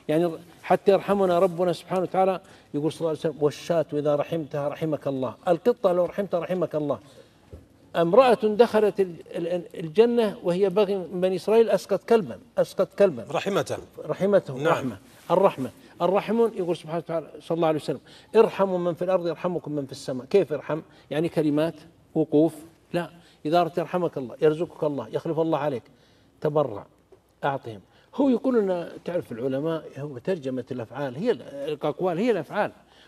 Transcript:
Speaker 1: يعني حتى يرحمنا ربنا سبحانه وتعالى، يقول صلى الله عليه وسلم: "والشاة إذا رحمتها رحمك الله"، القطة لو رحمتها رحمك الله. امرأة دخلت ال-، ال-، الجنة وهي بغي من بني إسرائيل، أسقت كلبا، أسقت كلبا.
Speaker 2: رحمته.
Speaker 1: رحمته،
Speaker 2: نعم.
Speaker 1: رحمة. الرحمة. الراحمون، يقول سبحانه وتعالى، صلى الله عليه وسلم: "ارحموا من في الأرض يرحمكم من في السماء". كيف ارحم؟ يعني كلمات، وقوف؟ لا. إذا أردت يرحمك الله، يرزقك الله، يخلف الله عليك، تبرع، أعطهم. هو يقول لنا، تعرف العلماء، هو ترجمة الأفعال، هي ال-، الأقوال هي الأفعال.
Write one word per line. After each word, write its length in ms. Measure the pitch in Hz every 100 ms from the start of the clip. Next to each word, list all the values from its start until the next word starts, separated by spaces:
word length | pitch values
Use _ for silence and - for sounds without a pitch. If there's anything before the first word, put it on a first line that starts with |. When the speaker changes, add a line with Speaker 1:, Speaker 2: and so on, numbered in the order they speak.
| -
Speaker 1:
يعني 240 | 151 175 160 - -
حتى 280 | - 180 -
يرحمنا 480 | 185 151 202 190 170
ربنا 340 | 185 165 180
سبحانه 280 | 160 - 185
وتعالى، 400 | 175 185 190 180 - - _
يقول 180 | 147 151
صلى 80 | -
الله 100 | 160
عليه 100 | 151
وسلم: 240 | 165 143
"والشاة 420 | 147 - - 170 147
إذا 220 | 147 147 147
رحمتها 520 | 131 165 139 151 143
رحمك 400 | 135 160 147 143
الله"، 280 | 135 127 104 -
القطة 440 | 170 240 233 190
لو 140 | 180 170
رحمتها 340 | - 196 175
رحمك 360 | 160 185 156 151
الله. 240 | 147 127 - - - _ _ - - _ _ 175
امرأة 420 | 170 208 262 214
دخلت 560 | 214 208 233 214 208 190
ال-، 160 | 185 160 - -
ال-، 440 | 170 180 160 -
الجنة 580 | 160 156 233 240 214 -
وهي 260 | 180 175 196
بغي 260 | 180 190 196
من 260 | 165 180
بني 140 | 185 185
إسرائيل، 340 | - 226 226
أسقت 400 | 190 - 190 -
كلبا، 300 | 233 147 98 - -
أسقت 300 | 165 - 185 -
كلبا. 260 | 196 123 110
Speaker 2:
رحمته. 460 | 151 - 190 131 104 90 - 160
Speaker 1:
رحمته، 480 | 147 190 190 147
Speaker 2:
نعم. 200 | 131 156
Speaker 1:
رحمة. 240 | 165 131 101 - - -
الرحمة. 380 | 175 190 147 123 - - -
الراحمون، 500 | 175 190 175 226 226 226
يقول 220 | 175 165
سبحانه 200 | 160 170
وتعالى، 300 | 156 165 - -
صلى 140 | - 170
الله 120 | 160
عليه 120 | 151
وسلم: 200 | - 131 - - - 220
"ارحموا 420 | 208 - 196 180
من 160 | 175
في 80 | 160
الأرض 260 | 180 185 170
يرحمكم 440 | 151 175 165 151
من 140 | 147 135
في 60 |
السماء". 340 | 135 - 127 120
كيف 280 | 202 156
ارحم؟ 280 | 143 - 156 - - -
يعني 180 | 143 165
كلمات، 460 | - 151 147 165 - - _ _ 156
وقوف؟ 380 | 151 147 160 151 - - _
لا. 160 | 175 165 - - _ 151
إذا 160 | 175
أردت 160 | 170 170
يرحمك 400 | 156 180 170 147
الله، 180 | 123 -
يرزقك 420 | 156 156 165 -
الله، 240 | 151 139 113
يخلف 260 | 156 165 160
الله 180 | 165 151
عليك، 260 | 147 123 - _ _ _ _ _
تبرع، 440 | 156 151 135 101 - _ _ _ _ _
أعطهم. 360 | 147 135 127 104 - _ _ -
هو 140 | 277
يقول 320 | 233 262 240
لنا، 300 | 196 180 170 - -
تعرف 260 | 175 -
العلماء، 520 | 113 131 131 160 160 156 -
هو 200 | 147 123
ترجمة 480 | - 185 131 127 120
الأفعال، 440 | 127 110 131 139 127
هي 160 | 240
ال-، 100 | 139
الأقوال 760 | 127 139 156 147 156 - 185 165
هي 140 | 247
الأفعال. 400 | 196 139 202 180 - _ _